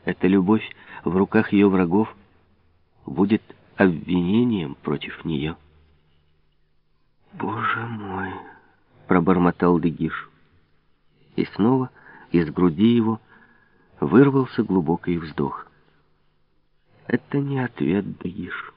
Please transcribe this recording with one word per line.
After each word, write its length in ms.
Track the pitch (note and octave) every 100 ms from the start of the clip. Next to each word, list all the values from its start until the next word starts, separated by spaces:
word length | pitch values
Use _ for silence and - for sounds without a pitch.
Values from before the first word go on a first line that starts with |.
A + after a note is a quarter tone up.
эта 240 | - F2 F#2
любовь 360 | G2 F#2 A2 - - - -
в 120 | E2 F#2
руках 380 | G2 A2 A2
ее 160 | G2+ G2+
врагов 440 | F#2+ F2+ F#2+ A2 - _ _ _ _ _ _ _ _ -
будет 360 | - G2+ G#2+ _ - _ -
обвинением 960 | G2 D#2+ C#2+ F2+ F2 A2 B2 G#2 D2+ C#2
против 480 | - C#2+ - - E2
нее. 300 | D2+ D2+ D#2 _ _ _ _ _ _ _ _ _ _ _ _ _ _ _ _ _
"Боже 520 | G3 - A2 A#2 A2+ A#2
мой!" 440 | A2 G2+ F#2+ F#2+ - - - _ _ _ _ -
пробормотал 720 | F#2 E2+ F2+ F2 - F2 F2
Дегиш. 500 | E2 D2+ D#2+ - - _ _ _ _ _ _ _ _ _ _ -
И 100 | -
снова 460 | - G#2+ C3 B2+ - - - -
из 180 | E2+ D#2
груди 460 | D2+ F2+ D#2 A2+ A#2+
его 240 | A2 A2+ _ - _ _ _ _ _ _
вырвался 640 | D2 G2 C#3 C3+ B2+ -
глубокий 540 | G#2 F#2+ D#2 E2+ - E2+
вздох. 500 | D#2+ C#2+ C#2 - - _ _ _ _ _ _ _ _ _ _ _ _ _ -
"Это 300 | A#2+ _ C#3+
не 200 | C#3 C#3
ответ, 580 | B2 - - G3+ G#2 -
Дегиш. 540 | F2+ F2+ F2+ - -